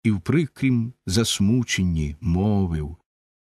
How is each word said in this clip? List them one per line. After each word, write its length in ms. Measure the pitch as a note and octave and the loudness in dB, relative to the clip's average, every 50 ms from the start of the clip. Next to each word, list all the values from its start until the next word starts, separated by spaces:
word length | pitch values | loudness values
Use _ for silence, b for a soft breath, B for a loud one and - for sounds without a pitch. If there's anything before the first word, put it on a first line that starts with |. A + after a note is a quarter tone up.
| - | 0
і 80 | A#2 | 0
в 100 | G#2 F#2+ | 0 0
прикрім 720 | - - C3 E3 E3 - _ - C3+ C3 B2+ A#2+ A2+ A#2+ - _ - | 0 0 0 0 0 -2 _ -2 0 0 0 0 -2 -4 -8 _ -6
засмученні 1120 | - F2+ A2+ A2+ - - - G2 G2 A#2 B2+ A#2 - - - F#2 F2+ E2 D#2+ D2+ D2 D2 - | -2 0 0 0 0 0 2 2 2 2 2 0 -2 -2 -2 0 0 0 0 -2 -4 -6 -6
мовив: 760 | - F2 E2+ F2+ G2 G#2+ G#2 G2+ F#2+ F2 E2 D#2 D2+ D2 D#2+ - _ _ _ _ _ _ _ _ _ _ _ | -2 0 0 2 2 2 2 2 0 0 -2 -4 -6 -8 -10 -14 _ _ _ _ _ _ _ _ _ _ _